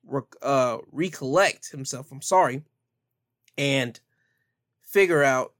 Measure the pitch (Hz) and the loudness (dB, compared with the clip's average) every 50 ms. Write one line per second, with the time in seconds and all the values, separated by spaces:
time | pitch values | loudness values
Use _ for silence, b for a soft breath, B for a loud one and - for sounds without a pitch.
0 | _ - 131 139 117 _ - _ - 135 139 135 127 123 113 - - _ - 143 | _ -6 -6 -6 -6 _ -20 _ -4 -2 0 0 0 0 -2 -6 -12 _ -6 -6
1 | 175 185 - - 143 131 139 180 202 175 - - - - - 143 131 - - 123 | -6 -6 -6 -8 -6 0 2 2 2 2 0 -4 -16 -18 -16 -14 -12 -12 -12 -12
2 | 127 - 135 139 - - 190 185 170 131 127 147 156 _ _ _ _ _ _ _ | -14 -18 -20 -12 -4 0 2 2 2 2 -2 -6 -12 _ _ _ _ _ _ _
3 | _ _ _ _ _ _ _ _ _ _ _ - 143 139 139 135 127 120 110 - | _ _ _ _ _ _ _ _ _ _ _ -4 -2 0 0 0 -2 -4 -8 -14
4 | _ _ _ _ _ _ _ _ _ _ _ _ _ _ _ _ _ - - 202 | _ _ _ _ _ _ _ _ _ _ _ _ _ _ _ _ _ 0 2 4
5 | 196 175 170 147 143 135 131 127 131 - _ | 4 4 4 4 4 4 2 0 -2 -6 _